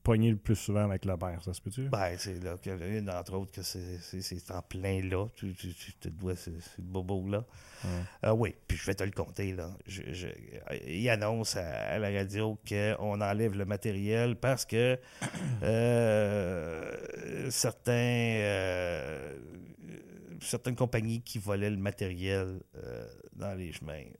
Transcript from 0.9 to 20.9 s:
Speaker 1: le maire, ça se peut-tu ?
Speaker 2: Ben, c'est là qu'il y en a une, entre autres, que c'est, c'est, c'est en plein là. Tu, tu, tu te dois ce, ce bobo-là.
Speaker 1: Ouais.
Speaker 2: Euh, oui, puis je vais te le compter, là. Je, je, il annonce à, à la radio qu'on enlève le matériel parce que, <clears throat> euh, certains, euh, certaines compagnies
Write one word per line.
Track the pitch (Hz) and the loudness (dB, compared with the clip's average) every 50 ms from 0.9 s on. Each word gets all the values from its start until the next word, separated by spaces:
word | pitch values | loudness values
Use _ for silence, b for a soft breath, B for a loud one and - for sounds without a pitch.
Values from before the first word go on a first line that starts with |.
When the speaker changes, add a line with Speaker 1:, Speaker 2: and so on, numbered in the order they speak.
| 98 92 - | 2 0 0
Speaker 1:
le | 98 92 | 0 0
maire, | 82 92 90 85 82 - | 0 -2 -4 -4 -4 -6
ça | 90 87 | -6 -6
se | - | -6
peut-tu ? | - 95 92 131 131 135 | -8 -6 -4 -4 0 0
Speaker 2:
Ben, | 123 104 95 87 87 | 2 2 2 2 0
c'est | 90 - 101 92 87 | -2 -4 -6 -4 -4
là | 90 90 87 | -4 -4 -6
qu'il | 95 - - | -4 -6 -6
y | 95 | -6
en | 90 | -4
a | 82 | -4
une, | 92 107 110 101 98 | -2 -2 -2 -2 -2
entre | 90 87 85 - 92 | -4 -4 -4 -4 -4
autres, | 95 98 95 | -4 -4 -4
que | - - | -8 -8
c'est, | 90 - - 95 90 90 90 | -8 -6 -6 -6 -6 -6 -8
c'est, | 87 - - - 92 | -8 -10 -8 -8 -8
c'est | 92 - 92 87 - - | -6 -6 -8 -8 -8 -6
en | 92 90 | -8 -8
plein | - _ - 95 92 98 95 95 92 | -8 _ -6 -2 0 2 2 2 2
là. | 92 92 92 101 117 - | 2 2 0 0 -2 -4
Tu, | - - 98 92 | -6 -6 -6 -6
tu, | - - 92 87 | -4 -6 -8 -8
tu | - - - - | -8 -14 -16 -16
te | _ - | _ -8
dois | 90 80 82 92 92 90 | -8 -6 -4 -2 -2 -2
ce, | 87 - 90 85 87 | -2 -4 -8 -8 -10
ce | 85 - - - | -12 -12 -12 -12
bobo-là. | 90 90 92 95 92 90 101 95 92 98 104 104 117 B B B B B B B B | -10 -4 -4 -4 -2 0 -2 -2 0 0 -2 -2 -2 B B B B B B B B
Speaker 1:
Ouais. | 95 87 87 90 B B B - | -4 -2 -2 -4 B B B 4
Speaker 2:
Euh, | 107 | 4
oui, | 110 113 120 - - - - - | 4 4 4 0 -2 -8 -4 -2
puis | 95 | -2
je | 80 - | -2 0
vais | - 98 | -2 0
te | - 98 | 0 0
le | 101 | -2
compter, | 98 - 82 - - - 101 95 | 0 -2 -4 -4 -4 -4 -2 -2
là. | 92 90 82 85 98 - - | -2 -4 -6 -8 -10 -12 -14
Je, | - 92 98 - - 71 | -12 -10 -8 -8 -8 -6
je, | 90 90 - - - 55 53 - - - - 69 55 - | -6 -6 -8 -8 -10 -14 -14 -14 -14 -8 -8 -8 -8 -6
il | 64 80 92 117 123 | -4 -2 0 4 4
annonce | 113 104 107 107 113 113 110 - - | 4 4 4 0 2 0 0 -2 -2
à, | 101 87 | -2 -2
à | 82 62 55 52 52 73 107 | -2 -4 -4 -2 -2 0 0
la | 107 101 | 2 2
radio | 101 98 98 95 98 104 110 110 107 - - | 2 2 0 0 0 0 0 0 0 -4 -4
qu'on | - 104 101 104 107 104 - 101 107 101 104 | -2 0 2 2 2 0 0 0 -2 0 0
enlève | 104 98 101 107 113 110 98 | 2 2 2 4 2 2 2
le | 101 98 | 0 0
matériel | 92 104 98 - 113 98 98 101 104 110 113 120 123 117 | 0 -2 0 0 -2 0 0 2 2 4 4 4 2 0
parce | - - 127 135 120 - | 2 2 2 2 2 0
que, | - 113 113 120 127 127 127 B B B B B B | 0 2 4 4 4 4 2 B B B B B B
<clears throat> | B 180 185 147 123 104 - | B -4 -2 -2 0 2 4
euh, | 101 110 113 117 120 120 117 117 110 107 107 104 101 104 104 95 87 92 87 78 82 80 80 - - - - - - - - 110 - - - - 127 | 4 4 6 6 6 6 6 6 6 6 6 6 4 4 2 2 2 0 -2 -2 -2 -4 -4 -6 -6 -6 -8 -8 -8 -8 -8 -8 -6 -6 -4 -2 -2
certains, | 123 - - 127 - - _ - | 0 2 2 2 0 0 _ 2
euh, | 120 120 120 120 120 120 117 113 110 110 104 104 101 95 95 92 90 90 90 87 85 78 65 69 78 69 67 73 69 67 62 78 87 90 87 - - - - - - - - - - - - - - - | 4 6 6 4 4 4 4 4 4 4 4 4 4 4 2 2 2 2 2 0 0 0 -2 -4 -4 -6 -6 -8 -10 -10 -12 -12 -14 -14 -14 -16 -16 -16 -14 -14 -14 -14 -14 -16 -18 -16 -16 -14 -14 -10
certaines | - - - - - - 123 | -6 -4 -4 -2 0 -2 2
compagnies | - 127 120 | 2 2 2